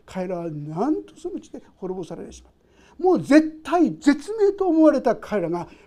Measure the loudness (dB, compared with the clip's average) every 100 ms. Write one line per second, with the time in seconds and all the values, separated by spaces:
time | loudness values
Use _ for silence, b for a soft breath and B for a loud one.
0 | -14 -10 -8 -8 -10 -10 -10 -4 -4 -4
1 | -8 -14 -14 -12 -16 -20 b -14 -12 -10
2 | -12 -14 -16 -20 _ _ b b b b
3 | 2 2 6 4 4 -4 -2 0 0 0
4 | 0 0 -2 0 2 2 0 4 6 4
5 | 0 -2 -4 -4 -4 -6 -8 B